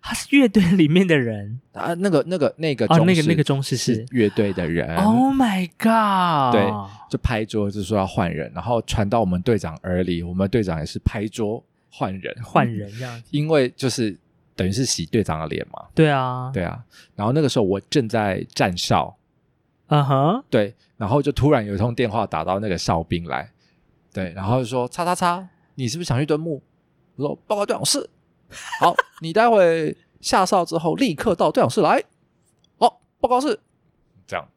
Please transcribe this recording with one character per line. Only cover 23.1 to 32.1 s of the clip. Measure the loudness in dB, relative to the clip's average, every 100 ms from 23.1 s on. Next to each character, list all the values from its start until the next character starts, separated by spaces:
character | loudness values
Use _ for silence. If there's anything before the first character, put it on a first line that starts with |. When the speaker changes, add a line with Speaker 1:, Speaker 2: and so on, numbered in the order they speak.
| -6 -4
Speaker 2:
来， | -8 -8 _ _ _ _ _ _
对， | -10 -8 -8
然 | -4
后 | -2
就 | -2
说 | -4 -6
：“叉 | -4
叉 | -4 -2
叉， | -2 -4 -10 _ _ -8
你 | -6
是 | -6
不 |
是 | -2
想 | -2
去 | 0
蹲 | -2
木？” | -2 -8 _ _ _ _ _ -8
我 | -6
说 | -6 _
：“报 | -4
告 | -2
队 | -2
长， |
是。 | -2 -4 -6 _ _ _ _ -20 -14 0
”“好， | 0 2 -4
<laughs> | -8
你 | -2
待 | 2 4
会 | 6 4 2 -2 -6 _ _
下 | 0 2 2
哨 | 2
之 | 0 -2
后 | -2
立 | 0 0 0
刻 | 0
到 | 2 2
队 | 2
长 | 2
室 | 2
来。 | 2 2 0